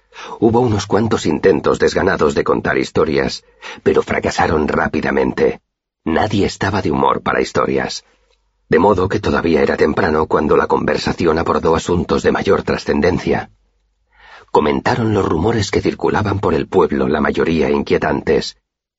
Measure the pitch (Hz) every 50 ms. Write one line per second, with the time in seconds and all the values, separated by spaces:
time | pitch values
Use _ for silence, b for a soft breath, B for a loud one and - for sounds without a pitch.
0 | B B B B B B B B 107 117 107 120 127 117 107 98 - - - 98
1 | 117 107 113 - - 90 76 71 - 95 80 69 - 71 64 - 82 78 78 85
2 | 82 95 90 78 82 73 71 - - - 65 58 - 85 67 65 64 - - 95
3 | 80 78 71 69 65 62 - - B B B B B B B B B - - -
4 | - - 73 69 - 82 - - 87 87 82 78 76 73 73 80 80 71 78 78
5 | 73 69 69 67 65 64 - - 69 62 - - _ _ _ _ _ _ _ _
6 | - 82 82 73 - - 113 101 87 - - - - 98 104 95 - - 69 67
7 | 67 65 - - - - 64 64 65 - - 76 58 62 67 67 64 - - -
8 | _ _ _ _ _ _ _ _ _ _ _ _ _ - - 80 98 104 104 92
9 | 95 98 - 104 - - 71 71 - 85 80 71 69 73 76 71 78 78 71 -
10 | 98 82 76 78 78 - 85 80 78 73 82 69 69 - 71 65 69 69 71 -
11 | - 73 - - 92 80 78 82 - - 76 76 - 82 82 78 - - 87 87
12 | 80 - 80 67 - 78 69 - - - 80 - - - 69 65 - 71 73 73
13 | 76 90 87 - - 82 71 - - - _ _ _ _ _ _ _ _ _ _
14 | _ B B B B B B B B B - - 76 76 71 65 - - 123 131
15 | 113 110 107 98 92 - 87 80 87 113 117 110 98 - - 104 - 80 71 -
16 | - - - 87 107 101 101 98 - 90 80 71 67 - - 92 80 - 73 67
17 | 65 65 78 76 71 73 73 - - 80 85 78 69 67 71 71 - - 90 78
18 | - 76 76 64 - - 73 62 - - - _ _ _ _ _ _ _ _